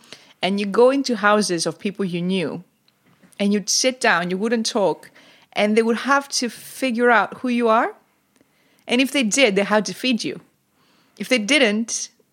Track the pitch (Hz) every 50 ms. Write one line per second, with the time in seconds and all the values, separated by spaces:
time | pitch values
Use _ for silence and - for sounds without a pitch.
0 | _ - - - _ _ _ _ - 185 196 202 208 202 185 220 240 254 269 277
1 | 269 - 240 196 202 208 208 214 208 - 180 165 - 170 156 - - 202 185 -
2 | 196 180 175 175 175 180 190 190 165 135 - 175 180 _ _ _ _ _ _ _
3 | _ _ _ _ _ _ _ - 202 202 202 208 190 - - - - 262 254 254
4 | 233 226 190 170 175 175 185 185 208 226 240 226 220 - - 226 196 165 151 -
5 | - - _ - - - - _ _ _ - - 202 214 214 226 226 226 233 214
6 | - 247 277 277 277 - - - 254 226 - - - - - - 269 262 226 233
7 | 240 240 240 208 190 - - - - 254 240 240 240 220 220 233 277 403 427 _
8 | _ _ _ _ _ _ _ _ _ _ _ _ _ _ _ _ _ - 240 247
9 | 269 247 - 294 247 208 - 277 269 214 190 202 196 190 208 214 202 196 185 -
10 | - 254 247 208 - 143 - 170 - _ _ _ _ _ _ _ _ _ _ _
11 | _ _ _ - 208 - 254 247 208 202 277 302 262 208 208 214 233 - - -
12 | - - _ _ _ _